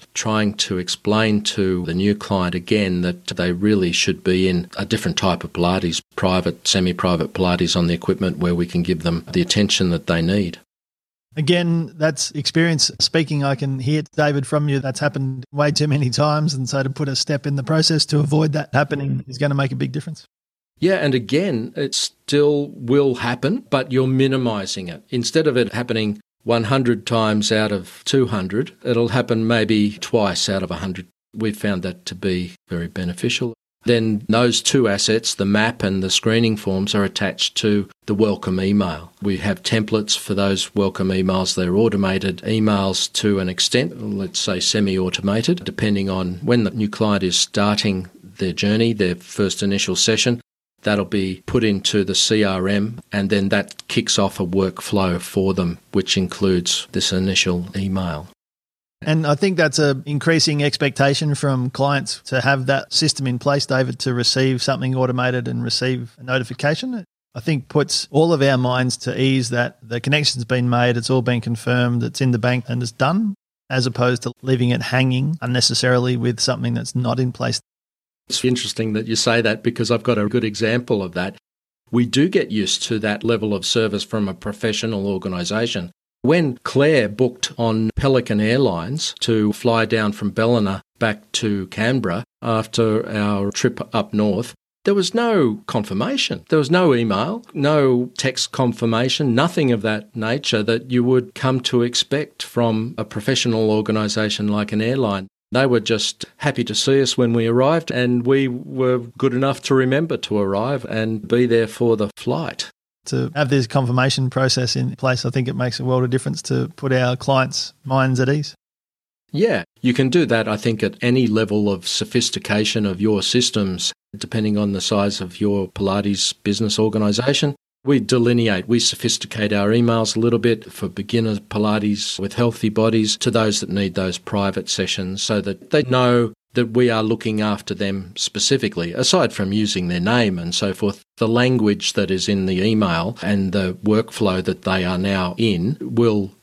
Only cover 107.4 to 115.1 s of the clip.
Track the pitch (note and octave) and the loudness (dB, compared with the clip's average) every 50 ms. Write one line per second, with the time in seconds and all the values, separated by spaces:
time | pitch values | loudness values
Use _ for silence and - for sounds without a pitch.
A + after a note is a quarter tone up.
107.4 | A2+ A2+ A#2 B2+ C3 C#3 D#3+ E3 E3 - - B2 B2 B2 B2 B2 A#2+ B2+ C3+ C#3 | 2 2 2 4 4 4 2 0 0 -2 -2 -2 0 0 0 0 2 2 2 2
108.4 | C#3 C3 B2 B2+ - D3 C#3 C3 C3 B2+ B2+ B2+ B2 A#2 - - C3+ C3+ B2 B2 | 2 0 -2 -6 -10 -8 -4 0 0 2 2 0 -2 -6 -6 -2 -2 0 0 0
109.4 | C3+ C#3 C3+ - - - C#3 C3 B2+ B2+ C3+ D3 E3 D#3+ C#3+ - - - G#2 G#2 | 0 0 -2 -4 -2 2 2 4 4 4 2 2 0 0 -2 -4 -4 -2 -2 0
110.4 | G2+ G2 G2 G2+ A2 C3 C#3+ B2+ A2+ - - A2 A2 A2 A2+ G#2+ G#2 F#2+ A#2 A#2+ | 0 0 0 0 -2 -2 -2 -4 -4 -4 -4 -2 -2 -2 -4 -4 -2 0 2 2
111.4 | B2+ A#2+ A#2 A#2 A2+ G#2+ - - A#2+ A#2 A2+ G#2 G#2+ G2+ - - - A#2+ B2+ D#3 | 4 4 4 2 2 0 0 0 2 2 2 2 0 -2 -4 -6 -4 -4 -4 -2
112.4 | E3 - - - - - - _ _ _ _ _ _ - C#3 B2+ B2+ D3 - D3 | -4 -6 -8 -10 -12 -12 -16 _ _ _ _ _ _ -4 -2 -2 -2 -2 -2 -2
113.4 | D3+ B2 C#3+ C#3 B2 A2+ - C#3 C3 A#2+ B2 B2 B2+ C3+ - - C3 B2+ - - | 0 2 2 2 2 2 0 0 0 2 2 2 2 2 2 0 -2 -2 0 0
114.4 | C3+ B2+ - B2+ B2+ A#2 - C3 B2+ C3 - - - C3 | 0 2 2 0 0 -2 -2 -2 -2 -4 -4 -2 0 0